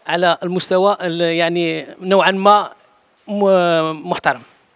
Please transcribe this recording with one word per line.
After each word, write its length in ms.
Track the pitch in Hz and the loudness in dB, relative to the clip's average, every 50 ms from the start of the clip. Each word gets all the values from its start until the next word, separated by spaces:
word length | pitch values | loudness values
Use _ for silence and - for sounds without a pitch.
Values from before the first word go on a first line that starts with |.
| - | -8
على 300 | - 156 175 180 175 165 - 185 | -6 -2 0 0 0 0 0 -2
المستوى 540 | 175 180 180 - - 185 185 190 202 202 185 | -4 -4 -4 -2 0 0 2 2 2 0 -2
ال-، 200 | 180 175 165 170 | -4 -6 -4 -2
يعني 680 | 175 165 165 170 170 165 170 175 170 165 160 160 139 - - - | -2 -2 0 0 0 0 0 -2 -2 -2 -4 -6 -8 -12 -16 -8
نوعًا 300 | 190 185 196 196 160 185 | -2 2 2 4 4 2
ما 400 | 190 190 190 202 208 208 180 - - _ _ _ _ _ _ _ _ _ _ | 2 2 4 4 4 4 2 -2 -10 _ _ _ _ _ _ _ _ _ _
م-، 840 | - 202 208 202 196 190 180 175 175 165 165 160 160 156 156 160 175 | -8 -4 0 2 2 4 4 2 2 2 0 0 -2 -4 -6 -6 -6
محترم؟ 320 | 170 - - 156 131 120 117 - _ _ _ _ _ | -6 -2 -2 -2 -2 -4 -6 -20 _ _ _ _ _